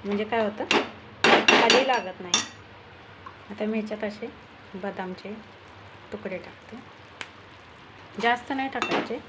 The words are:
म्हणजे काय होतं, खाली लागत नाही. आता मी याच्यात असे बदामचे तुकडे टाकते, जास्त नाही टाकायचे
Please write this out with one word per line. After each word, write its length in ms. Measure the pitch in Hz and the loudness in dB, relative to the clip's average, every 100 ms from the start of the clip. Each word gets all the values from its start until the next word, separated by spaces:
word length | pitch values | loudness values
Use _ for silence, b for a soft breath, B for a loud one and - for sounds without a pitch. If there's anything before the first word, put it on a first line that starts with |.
म्हणजे 200 | 202 202 | 0 -2
काय 200 | 214 226 | 0 2
होतं, 200 | 214 - 349 370 - - - - | 0 -2 0 0 0 -10 -18 2
खाली 640 | 233 262 - - 226 254 262 | 6 8 8 6 6 4 4
लागत 340 | 240 185 185 | 2 0 -10
नाही. 220 | 180 175 - - - - - - - - - - - | -2 -2 -2 -12 -20 -20 -20 -20 -20 -18 -18 -18 -14
आता 140 | 202 | -4
मी 140 | 214 220 | -2 -2
याच्यात 260 | 214 214 | -4 -4
असे 220 | 208 208 240 - - - - | -6 -6 -12 -12 -20 -20 -14
बदामचे 580 | 190 196 190 185 185 196 220 - - - - - - - | -8 -8 -6 -8 -8 -10 -12 -14 -20 -20 -20 -20 -20 -12
तुकडे 260 | 208 202 180 | -10 -6 -8
टाकते, 380 | - - - 233 - - - - - - - - - - - - - 202 | -10 -18 -16 -16 -16 -20 -20 -14 -14 -14 -20 -20 -20 -20 -20 -20 -14 0
जास्त 300 | 233 240 - | 2 2 0
नाही 160 | 269 269 | -4 -2
टाकायचे 500 | 254 208 - - 226 | -2 0 0 -2 -8